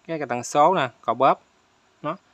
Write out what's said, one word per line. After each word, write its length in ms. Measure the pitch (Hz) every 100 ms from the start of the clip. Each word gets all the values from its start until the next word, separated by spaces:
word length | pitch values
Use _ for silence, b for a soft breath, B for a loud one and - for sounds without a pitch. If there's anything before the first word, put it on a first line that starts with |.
| -
cái, 120 | 160
cái 80 | 139
tần 140 | 123
số 320 | 117 147 156
nè, 140 | 185 127 -
cò 140 | -
bóp. 280 | 117 139 185 _ _ _ _ _ _
Đó. 140 | 151 180 _